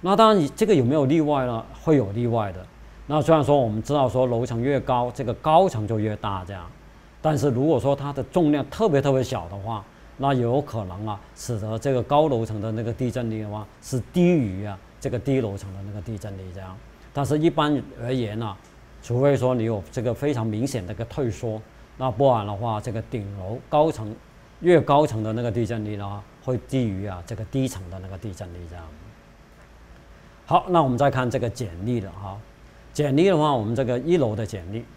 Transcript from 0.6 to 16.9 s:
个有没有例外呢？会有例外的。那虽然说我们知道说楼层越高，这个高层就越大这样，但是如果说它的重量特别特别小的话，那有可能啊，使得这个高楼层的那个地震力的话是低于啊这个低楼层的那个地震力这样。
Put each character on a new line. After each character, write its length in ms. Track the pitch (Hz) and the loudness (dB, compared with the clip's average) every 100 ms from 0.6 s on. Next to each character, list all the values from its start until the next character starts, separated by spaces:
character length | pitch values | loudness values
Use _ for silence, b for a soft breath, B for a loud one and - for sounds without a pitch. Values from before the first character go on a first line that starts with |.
| 208 | 4
个 80 | |
有 100 | 180 | 6
没 100 | 120 | 6
有 120 | 151 135 | 4 4
例 160 | 160 | 4
外 240 | 151 147 123 | 2 0 0
呢？ 180 | 113 - - | -4 -8 -8
会 140 | - 147 | 2 4
有 140 | 101 | 4
例 140 | 101 120 | -2 0
外 260 | 113 101 | 0 -2
的。 140 | 92 92 - B B - | -6 -16 -20 B B -2
那 160 | 151 | 0
虽 120 | 139 | 6
然 80 | 160 | 6
说 160 | 139 143 | 6 4
我 100 | 120 | 4
们 140 | 107 | -2
知 120 | 110 | 0
道 120 | 143 131 | 2 2
说 200 | 127 127 | 2 2
楼 180 | 117 | 0
层 160 | 123 117 | -2 -2
越 180 | 123 139 | 0 0
高， 320 | 135 123 123 | 2 0 0
这 100 | 120 | -4
个 80 | 120 | -6
高 320 | 110 156 160 190 | -2 4 6 6
层 200 | 113 104 | 2 -2
就 100 | 110 | 0
越 160 | 107 104 | -2 -2
大 280 | 107 95 | -4 -6
这 80 | 92 | -8
样， 120 | 98 87 - B B B B | -12 -14 -20 B B B B
但 160 | 156 147 | 0 2
是 100 | 143 | 2
如 140 | 120 | 2
果 140 | 143 139 | 2 2
说 160 | 135 | 2
它 180 | 139 139 | 0 -2
的 80 | 139 | -6
重 260 | 123 185 156 | -2 2 4
量 180 | 147 - | 2 -2
特 200 | - 220 | 0 2
别 120 | 143 | 4
特 120 | 135 | 4
别 100 | 131 | 2
小 260 | 123 117 82 | 0 -4 -6
的 80 | 98 | -10
话， 280 | 101 110 - B B - | -8 -8 -10 B B -4
那 180 | 139 | 0
有 260 | 135 117 131 | 2 2 0
可 240 | 143 123 95 | -2 -6 -8
能 200 | 90 107 | -8 -8
啊， 140 | 101 - - | -8 -10 -16
使 240 | - 117 | -8 -6
得 180 | 107 113 | -4 -4
这 140 | 139 | 0
个 100 | 127 | 0
高 240 | 113 143 156 | 2 4 4
楼 180 | 123 | 2
层 160 | 113 107 | -2 -4
的 120 | 107 | -4
那 100 | 110 | -4
个 100 | 113 | -4
地 160 | 117 127 | -2 -2
震 220 | 127 117 | -2 -4
力 120 | 110 | -4
的 60 | 107 | -6
话 160 | 104 101 - | -8 -12 -18
是 220 | - 127 - | -6 -6 -2
低 120 | - | 2
于 420 | 175 175 113 92 104 | 4 4 2 -4 -8
啊 100 | 95 - - | -10 -16 -10
这 80 | 135 | -6
个 80 | 117 | -4
低 240 | - 135 | 0 0
楼 160 | 113 98 | 0 -6
层 160 | 95 | -10
的 60 | 95 98 | -12 -10
那 60 | |
个 80 | 104 | -10
地 160 | 98 107 | -8 -10
震 180 | 107 98 | -10 -12
力 60 | 95 | -12
这 60 | 92 | -14
样。 180 | 92 95 - | -14 -16 -20